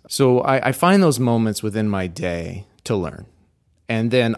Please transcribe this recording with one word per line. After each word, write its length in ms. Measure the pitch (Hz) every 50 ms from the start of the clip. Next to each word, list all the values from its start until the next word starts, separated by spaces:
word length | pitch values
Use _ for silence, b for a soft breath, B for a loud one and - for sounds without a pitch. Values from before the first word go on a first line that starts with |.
| _ -
So 320 | - - 139 127 123 123
I, 280 | - - 131 135 - 127
I 20 |
find 320 | 131 - 170 180 196 202 190
those 160 | 160 131 117
moments 420 | 127 120 117 117 113 110 104 -
within 260 | - 107 98 110 107 107
my 180 | 101 95 92 92
day 580 | 85 90 87 90 87 85 82 85 90 92 98 _ _ _ -
to 100 | - 117
learn. 300 | 98 87 71 - - - - _ _ _ _ _ _ _ _ _ _ _ -
And 220 | 113 110 113 117
then 240 | 120 127 120 117 113